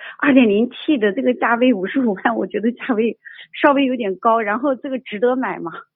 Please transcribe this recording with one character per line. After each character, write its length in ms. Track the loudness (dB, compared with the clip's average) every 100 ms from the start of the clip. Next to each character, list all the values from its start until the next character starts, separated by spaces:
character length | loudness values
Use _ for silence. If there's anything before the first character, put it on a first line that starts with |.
| -10 -2
二 160 | 4
点 160 | 6 6
零 180 | 4 0
T 300 | -2 -2 0
的 140 | 0
这 100 | 0
个 100 | 0
价 220 | 0 0
位 180 | 2 4
五 140 | 2 0
十 140 | -2
五 140 | -2
万， 220 | 0 -2 -2
我 100 | -4
觉 140 | -2
得 120 | -2
价 200 | -2 -2
位 220 | -2 -2 -4 -14 -20 -18 0
稍 100 | 2
微 140 | 2 0
有 100 | -2
点 200 | -4 -2
高， 220 | 0 0
然 180 | 0 -2
后 160 | -2
这 160 | -4 -6
个 80 | -8
值 200 | -8 -4
得 180 | -2 -2
买 240 | -4 -6
吗？ 100 | -10 -12 -18